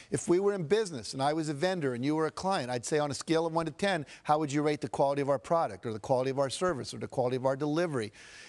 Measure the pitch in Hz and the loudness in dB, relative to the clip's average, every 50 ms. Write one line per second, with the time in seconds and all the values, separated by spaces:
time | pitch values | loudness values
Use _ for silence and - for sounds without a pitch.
0 | - - - 139 - - 170 180 196 202 202 196 175 135 202 214 226 190 170 127 | -8 -4 -4 -2 2 2 4 4 4 4 2 0 0 2 2 2 2 0 -4 -8
1 | 104 - - 135 135 147 151 160 160 151 156 139 151 180 190 185 151 139 123 120 | -10 -8 -4 -2 0 0 0 0 -2 -2 -2 0 0 0 0 0 0 -2 -2 0
2 | 123 143 151 156 160 156 - - - 190 196 185 135 120 127 123 120 - 160 151 | 0 0 2 2 0 0 -2 -4 -2 -2 0 -2 -2 -2 -4 -4 -2 0 0 0
3 | 147 147 139 - - - 156 160 165 170 160 165 165 160 143 - - 202 190 165 | 0 0 -2 -4 -2 0 2 2 2 2 0 0 -2 -2 -2 -2 0 2 2 0
4 | 143 - - - - - 151 156 160 147 131 147 147 151 151 143 - 135 - - | -2 -6 -12 -6 0 2 2 2 2 2 0 2 2 2 0 0 -2 -4 0 2
5 | 151 139 143 139 143 135 143 - - - 170 165 165 127 101 92 - 123 110 107 | 2 2 2 2 0 0 0 0 0 0 0 0 0 0 -4 -6 -8 -6 -8 -6
6 | - - 139 123 131 131 135 131 143 135 117 - 185 185 170 131 117 - - 117 | -2 0 2 2 2 2 0 0 0 -2 0 0 0 0 0 -2 -4 -8 -10 -10
7 | 107 123 - - 123 123 127 127 120 135 135 135 151 147 147 160 175 180 147 127 | -10 -6 -2 -2 0 0 0 0 0 0 0 0 0 0 0 0 0 0 0 -2
8 | 110 101 - - - - - - - | -4 -4 -8 -14 -20 -20 -20 -20 -20